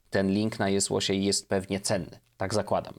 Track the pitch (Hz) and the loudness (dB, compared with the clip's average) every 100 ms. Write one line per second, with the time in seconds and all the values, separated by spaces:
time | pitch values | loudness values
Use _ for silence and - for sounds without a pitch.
0 | _ 101 95 98 110 - 101 98 98 101 | _ 0 2 2 0 0 0 2 2 0
1 | - 98 98 98 - 98 95 98 - 95 | 0 2 2 0 0 -2 0 -4 -2 -2
2 | 80 - _ - 98 104 95 95 - | -4 -14 _ -8 -2 -2 0 -2 -2